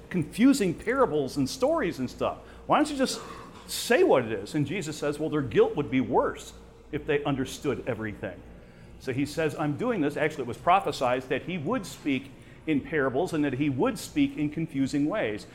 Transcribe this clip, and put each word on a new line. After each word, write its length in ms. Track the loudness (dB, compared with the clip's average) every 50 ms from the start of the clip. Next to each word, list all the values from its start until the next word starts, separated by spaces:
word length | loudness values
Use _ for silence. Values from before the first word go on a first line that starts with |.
| -10 -4
confusing 640 | -2 -2 -2 -2 2 6 6 6 6 6 4 0 0
parables 640 | -2 -2 -2 2 2 2 2 2 0 -2 -2 -2
and 120 | -2 -2 -2
stories 500 | 0 0 2 2 2 2 0 -2 -2 -4
and 100 | -6 -6
stuff? 280 | -4 -2 -2 -2 -2 -4 -10 -18 -20 -12 0
Why 120 | 2 4
don't 120 | 4 4 2
you 80 | 2
just 220 | 0 0 0 0 -4 -10 -12 -14 -14 -16 -18 -18 -18 -12
say 360 | -10 -8 -6 2 4 4 6 6
what 220 | 6 6 4 4
it 60 | 2
is?" 240 | -2 -4 -4 -2 -2
And 100 | 0 0
Jesus 300 | 0 -2 -4 -4 -6 -6
says, 240 | -4 -2 -2 -2 -2
"Well, 100 | -2 -2
their 120 | 0 -2
guilt 340 | -2 2 4 4 4 4 2
would 160 | -2 -2 0
be 100 | 0 0
worse 520 | 2 2 2 2 2 2 -2 -6 -12 -16 -18 -20 -20 -20 -20 -20 -12 -10
if 140 | -10 -6 -2
they 180 | 0 0 0 0
understood 600 | 0 -2 -2 -2 -4 -6 -4 -4 -2 -2 -2 -4
everything." 520 | -4 -4 -4 -6 -6 -6 -6 -8 -8 -10 -12 -16 -18 -20 -20 -20 -20 -20 -20 -20 -20 -20 -10
So 140 | -8 -4 -2
he 120 | -2 -2
says, 300 | -2 -2 -2 -2 -2 -2
"I'm 200 | -2 -2 -2 -2
doing 240 | -2 -2 0 0 0
this." 160 | 0 0 0
Actually, 260 | 0 0 -2 -2 -4 -6
it 40 |
was 100 | -6 -8
prophesied 640 | 0 2 4 4 4 4 0 -2 0 0 2 2 0 0
that 200 | -2 -2 -2 -2
he 140 | -4 -6
would 280 | -4 -2 -2 -2 -2 -4
speak 460 | -8 -12 -6 -2 -2 -2 -2 -2 -8 -14 -20 -20 -20 -20 -8 -4
in 140 | -2 0 0
parables 520 | 0 0 0 0 0 2 2 0 0 0 0
and 120 | 0 0
that 80 | 0 0
he 160 | 0 0 0
would 280 | 2 2 2 0 0
speak 400 | -2 -8 -4 0 2 2 2 2
in 120 | -2 -2 -2
confusing 580 | -2 -4 -4 -2 0 0 0 0 2 0 0
ways 400 | 0 0 0 0 -2 -2 -6 -8 -14 -18